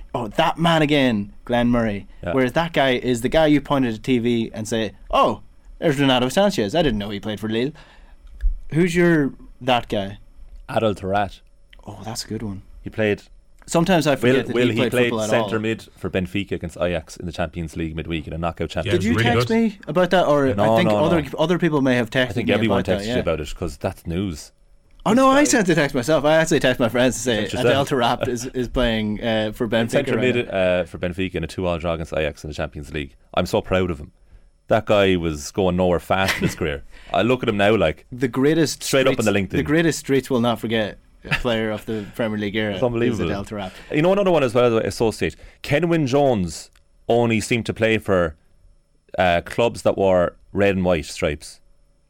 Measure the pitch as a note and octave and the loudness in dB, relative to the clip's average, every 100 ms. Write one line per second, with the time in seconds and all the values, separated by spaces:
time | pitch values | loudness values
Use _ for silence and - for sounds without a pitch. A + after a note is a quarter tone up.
0 | - - A2 - E3 D3 E3+ D#3+ D3 D3 | -10 -8 -6 0 0 2 2 2 2 2
1 | C3 G#2+ G2+ - - A#2+ A#2+ A#2+ A2+ G2+ | 2 0 -4 -10 -4 0 2 2 0 -4
2 | - - F#2 C3 B2+ D3 E3+ D#3 C3+ B2 | -10 -12 -4 0 0 0 -2 0 2 2
3 | B2+ A#2+ A#2+ E3 D#3 D3 C#3+ C#3+ B2 A2 | 0 -2 0 2 4 4 2 0 0 -2
4 | A2 B2 A#2 A#2 A2+ - G#2+ A2+ G#2+ - | 0 0 2 0 -2 -6 -4 -4 -4 -6
5 | - C#4 G3 G#2+ - - - - E3+ C3+ | -4 0 0 -2 -10 -20 -20 -4 -2 2
6 | C#3 B2+ B2+ F#3+ G3+ F#3+ G2+ D#3 D#3 G#2+ | 2 2 2 2 2 2 0 0 0 0
7 | G2+ G2+ A2 G#2 A2 A2 C3+ - - - | -4 -8 -6 -6 -4 -2 -2 -6 -20 -20
8 | - - - - - - - D3 F3+ E3+ | -20 -20 -20 -2 -2 -2 -4 0 2 4
9 | F3 E3 C3+ - - - B2+ A#2+ - A2 | 4 4 2 -4 -20 -8 0 0 0 -4
10 | G2 G2+ - - - - - A#2+ A2 F#2+ | -4 -8 -18 -20 -20 -18 -6 0 0 -2
11 | F#2 G2+ G2 - - _ - - - G#2 | -2 -2 -2 -6 -20 _ -20 -20 -18 -14
12 | G2 A#2 - A2 A2 F#2+ - - G2 - | -12 -10 -8 -8 -8 -12 -14 -16 -12 -2
13 | G#2+ G2 - - - - - E3 E3+ F3 | 0 0 -4 -20 -20 -20 -4 0 2 2
14 | D3 C3 A#2 C3 A2+ A#2 A#2+ A2 B2 B2 | 2 2 2 2 0 0 2 2 0 2
15 | A#2+ A2+ G#2+ A#2 G#2 A2 A2 A2+ - - | 0 0 0 0 0 -2 -2 -4 -8 -10
16 | F#2 G2 F2+ G2+ F#2+ F2 F2 - F2 E2+ | -4 -4 -2 -4 -4 -6 -8 -4 -2 -2
17 | - - E2+ D2+ E2 F2 D#2+ E2 E2 D#2+ | -6 -12 -10 -6 -6 -6 -8 -6 -6 -6
18 | D#2+ E2 C#2+ D#2 E2+ - D#2+ F2 D#2 - | -6 -6 -6 -4 -4 -4 -6 -4 -2 0
19 | A3 A3 A3+ - - A3+ A3+ - - D#3 | 0 0 2 2 2 2 0 -2 -4 0
20 | F3+ F#3 D#3 D3 C3+ G2 G#2+ A2+ A2+ G#2 | 2 2 4 2 2 2 2 4 4 2
21 | G2+ F3 C3+ - D#3+ F3+ F3 D3+ C3+ B2 | 2 2 -2 -2 0 2 2 2 2 2
22 | A2+ C3+ B2 G#2 A2+ G#2 A2+ G2 F#2+ F#2+ | 0 0 0 0 0 2 2 0 0 -2
23 | G#2 B2 F2+ D#2+ D2 - E2+ - G2+ - | -2 -2 -2 -2 -4 -6 -8 -6 -8 -8
24 | - E2+ G2+ D#2 - _ _ - _ - | -6 -4 -4 -6 -12 _ _ -20 _ -6
25 | E3 A#3 C4+ C4+ D4 B3+ F#3 D#3+ C#3+ C3+ | 2 4 6 4 4 2 2 2 2 0
26 | A#2+ D#3 C#3+ D#3+ D#3+ D3 C3 B2 A#2 B2 | 0 2 4 4 4 2 2 2 0 2
27 | B2+ A2 B2+ A2 G2+ G2+ B2 C3+ C#3 C#3 | 2 0 -2 -2 -2 0 2 2 0 0
28 | A#2+ A#2+ - B2 B2+ B2+ A#2 C3+ A#2+ A2 | 0 0 -2 -4 -6 -6 -4 0 0 0
29 | G#2+ G#2 A#2 A2 G#2 - A#2 A2+ A2+ - | -2 -4 -2 0 -2 -4 -2 0 2 0
30 | C3+ A2+ B2+ A#2+ - F#2+ F#2 F2+ E2+ E2+ | 0 0 0 0 -2 0 2 2 -2 -6
31 | F2+ E2+ F#2 F2 E2 - F2+ E2+ E2+ E2 | -6 -4 -4 -4 -6 -4 -2 -2 -2 -4
32 | D#2+ C#2+ D2+ - D#2 D2 D2+ D#2 C#2+ D#2 | -4 -4 -4 -4 -12 -8 -8 -8 -10 -8
33 | C#2 - - - F2+ A2 - F#2 F2+ D2 | -10 -14 -6 -4 0 -2 0 0 0 -4
34 | D2 _ _ - - _ - A2+ G#2 G#2+ | -10 _ _ -20 -20 _ -2 0 2 2
35 | G2 F2+ E2 D2+ - - F#2 F2+ F2+ E2+ | 4 2 0 -4 -8 -2 0 2 2 0
36 | - F#2+ F#2+ - F2 - E2 C#2+ - - | 0 0 0 0 -2 -2 -6 -6 -10 -20
37 | - - G#2+ B2+ - G#2 G2+ A2 E2 D2+ | -4 0 2 0 0 2 4 4 2 0
38 | - B2 B2+ C3 C#3 D#3+ D3+ - - C#3 | -10 -6 -4 0 2 2 0 -2 -2 2
39 | C3 C3+ A2 G2+ F#2 G2 G2 D#3 E3 - | 2 2 2 0 0 -2 0 2 2 0
40 | - C3+ C3 B2+ A#2+ C3 A2+ A2+ G2+ - | 0 0 2 0 0 0 -2 -2 -2 -6
41 | _ _ - - B2+ A2 A2 G#2+ - A2 | _ _ -8 -4 -2 -2 -2 -4 -6 -8
42 | G2+ - A2+ G#2 G#2 G#2+ G#2+ F#2+ B2 A#2 | -8 -4 -4 -2 -4 -2 -2 -2 -2 0
43 | A#2+ G#2+ E2+ - G2+ G#2+ F#2 - - D3 | -2 -2 -4 -4 -6 -10 -10 -12 -6 0
44 | E3+ G3 F#3+ E3 C3 A#2+ B2 A2+ G2+ - | 2 4 4 2 2 4 4 2 0 0
45 | A2+ - F2 - - - - D3 E3+ E3 | -2 0 -4 -6 -20 -14 -2 0 2 0
46 | C3+ C#3 C#3 A2+ F2 D#2 - _ _ _ | 2 2 4 2 -2 -8 -18 _ _ _
47 | - A#2 A#2 A2 - A#2+ A2 F#2 A2+ A2 | 0 2 4 0 0 -2 -2 0 2 2
48 | - F#2+ E2 - _ _ - _ _ _ | 2 2 2 -4 _ _ -20 _ _ _
49 | _ - F#2 F2 - - A#2 G2 G#2+ - | _ 0 2 2 0 0 0 2 0 2
50 | F#2+ F2+ F2 - _ F#2+ G2+ F#2+ F2+ E2+ | 4 4 2 -2 _ 0 2 2 2 0
51 | C#2+ - E2+ D2 - - _ _ _ _ | -2 -4 -4 -4 -10 -20 _ _ _ _
52 | _ | _